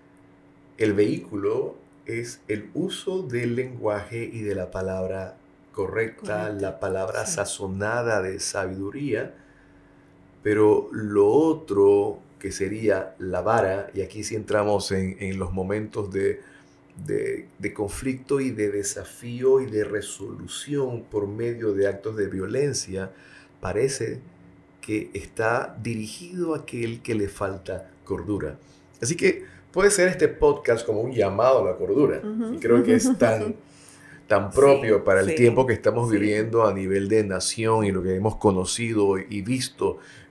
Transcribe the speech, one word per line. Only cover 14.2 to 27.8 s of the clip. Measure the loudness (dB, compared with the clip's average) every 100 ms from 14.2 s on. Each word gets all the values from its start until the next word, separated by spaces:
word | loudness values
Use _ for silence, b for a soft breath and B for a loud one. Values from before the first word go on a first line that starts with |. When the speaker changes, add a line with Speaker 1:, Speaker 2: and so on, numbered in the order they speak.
Speaker 1:
sí | -8 -6
entramos | -2 0 2 0 0
en, | -2 -2 -4
en | -6 -6
los | -4
momentos | -4 -4 -4 -4 -8 -6
de, | -2 -2 -2 B B B B _ -14 -6
de, | -4 -4 -6 -10 -10
de | -8
conflicto | -6 -6 -4 -6 -6 -2 -2
y | -2
de | -2 -2
desafío | -2 -4 -6 -12 -14 -12 0 2 2
y | 2
de | -2
resolución | -2 -4 -6 -10 -12 -12 -12 -12 -6 -4 -4 -6 -6
por | -4 -4
medio | -4 -4 -2 -2
de | 0 0
actos | -2 -6 -4
de | -4
violencia, | -4 -4 -2 -2 -2 -6 -8 -8 B B B B _
parece | -4 0 0 0 -6 -8 -12 -20 -20 -20 _ _
que | -4 -4 -4
está | -8 -8 -2 0 2 -2 -6
dirigido | -6 -6 -6 -12 -12 -6 -4
a | -4
aquel | -6 -6 -6 -6
que | -4 -2
le | -2
falta | -4 -6 -6 -8 -10